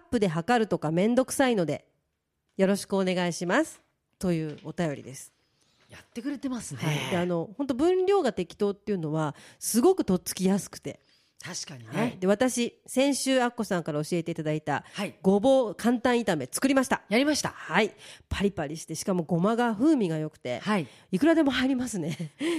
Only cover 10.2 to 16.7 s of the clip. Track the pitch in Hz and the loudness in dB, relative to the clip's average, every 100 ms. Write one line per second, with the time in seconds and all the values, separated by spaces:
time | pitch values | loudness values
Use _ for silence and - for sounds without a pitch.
10.2 | - - 190 196 - - 143 - _ _ | -2 -2 0 0 -2 -12 -14 -14 _ _
11.2 | _ - - 165 - 135 113 156 240 233 | _ -20 -14 -12 -12 -14 -8 -4 -4 0
12.2 | 185 208 254 240 240 - - - 277 262 | 0 2 2 0 -4 -6 -4 0 2 2
13.2 | 262 262 240 240 214 180 165 147 151 175 | 0 2 0 -2 -2 -2 -2 -4 -2 -2
14.2 | 165 165 151 151 - 139 - - 196 - | -2 -4 -4 -4 -2 -4 -6 -8 -10 -2
15.2 | 190 202 247 269 226 170 220 247 262 240 | 2 4 4 4 2 -2 0 2 2 2
16.2 | 226 160 123 - 262 | 2 -2 -2 -2 2